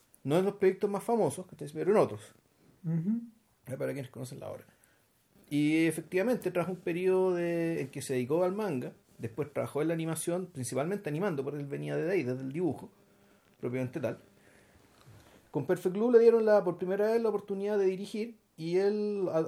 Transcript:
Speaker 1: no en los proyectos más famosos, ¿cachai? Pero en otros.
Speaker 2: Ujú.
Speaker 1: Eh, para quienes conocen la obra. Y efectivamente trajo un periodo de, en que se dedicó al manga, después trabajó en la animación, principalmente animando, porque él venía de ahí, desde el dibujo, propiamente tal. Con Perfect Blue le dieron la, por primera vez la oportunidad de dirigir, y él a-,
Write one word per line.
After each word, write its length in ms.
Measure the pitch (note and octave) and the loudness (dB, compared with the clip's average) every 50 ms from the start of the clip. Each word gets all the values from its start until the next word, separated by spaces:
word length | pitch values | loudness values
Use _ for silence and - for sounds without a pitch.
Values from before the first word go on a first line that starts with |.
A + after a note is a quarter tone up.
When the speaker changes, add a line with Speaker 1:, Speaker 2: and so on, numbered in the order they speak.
| _ _ _ _ - | _ _ _ _ -2
Speaker 1:
no 140 | C3+ D3+ | 0 2
en 80 | F3+ F#3+ | 2 2
los 80 | G3+ G3 | 2 0
proyectos 360 | - F#3+ F#3+ F#3+ F#3+ G#3 G3+ | 2 2 2 2 2 -2 -2
más 140 | G3+ F#3 - | -2 -2 -2
famosos, 420 | - A#3 A3+ F#3 C#3 - F3+ F#3 | 0 2 2 2 0 0 -4 -12
¿cachai? 200 | - - - D3 D3 - | -14 -12 -12 -12 -10 -6
Pero 180 | D#3 D#3 F3+ | -2 0 4
en 60 | G#3+ | 6
otros. 240 | G3+ C#3 G#2 G#2 G#2+ - - - _ _ _ _ _ _ _ _ _ - | 6 4 4 0 -10 -14 -18 -20 _ _ _ _ _ _ _ _ _ -4
Speaker 2:
Ujú. 340 | D#3+ E3 D#3+ E3 G3+ A3+ A#3 A#3 - - _ _ _ _ _ - | -2 -2 0 0 0 -2 -2 -4 -10 -20 _ _ _ _ _ -12
Speaker 1:
Eh, 100 | - C3 | -12 -8
para 160 | C#3+ C3+ C3 | -6 -4 -4
quienes 180 | C3 C#3 B2+ - | -4 -6 -8 -10
conocen 300 | - - B2+ B2 - - | -10 -12 -12 -12 -12 -14
la 100 | - - | -12 -12
obra. 140 | - - - - _ _ _ _ _ _ _ _ _ _ _ _ _ - _ - | -12 -14 -16 -20 _ _ _ _ _ _ _ _ _ _ _ _ _ -20 _ -4
Y 360 | D3 D3 D3 D3+ D#3 D#3+ E3 | -2 0 2 2 4 4 4
efectivamente 640 | D#3+ D#3+ F3 E3 - F3+ F3+ G3 B3 B3 F3 - F3+ | 2 0 -2 -6 -2 -2 0 2 2 0 0 -2 -2
trajo 200 | F3 F3+ E3 F#3 | 0 0 -2 -2
un 60 | F#3 | -4
periodo 560 | F3+ - F3+ D#3+ F3 F#3 F#3 F#3 F#3 F#3 F#3 F3+ | -6 -4 -4 -2 0 2 2 4 4 4 2 2
de, 460 | F3 F3 E3+ E3+ E3+ E3 E3 E3 D3+ | 0 0 0 0 0 0 -2 -2 -2
en 60 | C#3 B2+ | -4 -6
que 120 | - C#3+ | -8 -10
se 120 | - - C3 | -6 -2 -2
dedicó 320 | B2+ B2 B2 D3+ F3 F#3 | -2 0 0 0 2 2
al 80 | F3+ F#3+ | 0 0
manga, 400 | G#3+ G#3+ F#3+ C#3+ B2+ C3 F3 - _ _ _ _ | -2 -4 -2 -2 -4 -6 -8 -12 _ _ _ _
después 340 | - - A2 - - C#3+ D3 | -10 -10 -10 -6 -6 -6 -4
trabajó 300 | - B2 B2 - - C#3+ | -4 -4 -4 -2 -2 -2
en 80 | D#3 E3 | 0 0
la 40 | E3+ | 0
animación, 500 | E3 D#3+ E3 D#3+ D#3+ - E3+ E3+ F#3 F#3 | -2 -2 -4 -4 -4 -2 -2 -2 -4 -4
principalmente 640 | E3+ - B2+ B2 B2 B2+ C3 D3 F3 G3+ G3 - D3+ | -8 -8 -8 -8 -4 -2 -2 -2 -2 -4 -4 -4 -4
animando, 340 | D3 D#3+ G3+ G3+ D#3+ C3+ C3 | -4 -2 -2 -2 -2 -2 -4
porque 160 | C#3+ D3 D3 | -6 -6 -8
él 60 | C#3+ | -8
venía 320 | C#3 C#3+ C#3+ D3 D3 C#3+ | -8 -8 -8 -6 -4 -4
de 120 | D3 D#3 E3+ | -2 -2 0
ahí, 140 | G3+ F3+ B2+ | 0 0 0
desde 180 | B2 B2+ C3 C3+ | -2 -4 -4 -6
el 100 | C3 C#3 | -6 -4
dibujo, 360 | E3+ F#3 D3+ A2+ - - - _ _ _ _ _ _ _ _ _ _ _ _ _ - | -2 -2 -2 -2 -4 -10 -18 _ _ _ _ _ _ _ _ _ _ _ _ _ -8
propiamente 400 | - B2 B2 C3 B2+ B2 - F3 | -6 -4 -4 -4 -4 -4 -4 -4
tal. 200 | A#2+ A2 - - - _ _ _ _ - - - _ _ _ - _ _ _ - - - - - - - - - _ - | -4 -4 -4 -6 -14 _ _ _ _ -20 -20 -20 _ _ _ -20 _ _ _ -20 -20 -20 -20 -20 -20 -20 -20 -20 _ -6
Con 140 | - D3 C3 | -6 -4 0
Perfect 280 | D3+ F3 F3 - F#3 F3+ | 0 -2 0 0 -2 0
Blue 160 | G#3 A3+ B3 | 0 2 6
le 80 | A#3+ A3+ | 8 10
dieron 260 | A#3 A#3 A3+ A3+ A3 | 10 10 8 8 6
la, 180 | G#3+ G#3 G3+ F3 | 6 6 6 4
por 140 | F3+ E3 | 2 -2
primera 340 | E3 F3+ F3+ G3 G3 G#3 A3 | -2 -2 -2 0 0 2 2
vez 100 | A3+ A#3 | 2 2
la 80 | A#3 A3 | 2 0
oportunidad 480 | G3+ F#3+ - - G3 G3 G3+ G#3 G#3+ | 0 -2 -4 -4 -6 -4 -2 0 0
de 80 | G3+ F#3+ | 2 2
dirigir, 520 | F#3 F#3+ F#3 G3+ - - G#3 A3+ A#3 A3+ _ _ _ _ | 2 0 -2 -6 -8 -6 -6 -6 -6 -8 _ _ _ _
y 200 | - D#3+ E3 F3 | -8 -4 0 0
él 500 | F#3 G3 G3+ G#3+ G#3+ G#3 G#3 G#3 G3 F#3 E3 | 2 2 2 2 0 -2 -2 -2 -2 -2 0
a-, 80 | D#3+ D#3+ D#3+ | 2 0 0